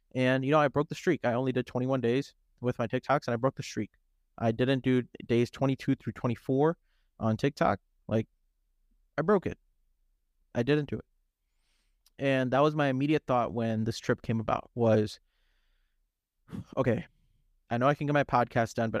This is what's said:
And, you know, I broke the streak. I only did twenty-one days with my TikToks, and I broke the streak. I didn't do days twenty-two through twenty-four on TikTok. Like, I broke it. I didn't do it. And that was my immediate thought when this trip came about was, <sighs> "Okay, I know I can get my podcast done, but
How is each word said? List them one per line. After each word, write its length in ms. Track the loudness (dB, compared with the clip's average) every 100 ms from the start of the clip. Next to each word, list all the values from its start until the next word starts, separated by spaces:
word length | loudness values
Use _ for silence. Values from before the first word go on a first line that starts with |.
| _
And, 300 | -2 0 2
you 60 | 2
know, 80 | 2
I 100 | 2
broke 220 | 0 -4
the 40 |
streak. 260 | -4 -2 0
I 80 | 0
only 180 | 0 0
did 160 | -2 -2
twenty-one 360 | -4 -2 0
days 320 | 0 0 -2 _ _ -6
with 180 | -4 -2
my 80 | -2
TikToks, 400 | -2 0 0 0
and 60 |
I 40 | -2
broke 200 | -2 -2
the 60 |
streak. 280 | -8 -6 -8 _ _ _ _ -4
I 160 | -2
didn't 300 | 2 2 2
do 200 | 2 0 0 -8
days 260 | 0 0 0
twenty-two 440 | 0 -2 -2 -2
through 180 | -2 -4
twenty-four 640 | -4 -4 -4 -2 0 2 0 _ _ _ -6
on 200 | -2 0
TikTok. 420 | -2 0 0 0 _ _ -2
Like, 220 | -2 -2 _ _ _ _ _ _ _ _ -4
I 60 |
broke 240 | 2 2 0
it. 120 | -10 _ _ _ _ _ _ _ _ _
I 80 | -2
didn't 280 | 2 0 0
do 60 | -8
it. 80 | -10 _ _ _ _ _ _ _ _ _ _ -4
And 320 | 0 0 2
that 100 | 2
was 140 | 2
my 140 | 2 0
immediate 340 | 0 0 0 0
thought 280 | 0 0
when 300 | -2 -2 -2
this 140 | -2 -4
trip 220 | -2 -2
came 200 | -2 -4
about 300 | -2 -4 -4
was, 460 | 0 4 4 2 -6 _ _ _ _ _ _ _ _ _ _ _ _ -16
<sighs> 280 | -14 -10 -4
"Okay, 300 | -2 -2 -4 _ _ _ _ _ -6
I 80 | 0
know 100 | 0
I 60 |
can 120 | 0 0
get 60 |
my 120 | 0
podcast 500 | 2 0 0 0 -2
done, 160 | -2 -2
but 100 | -2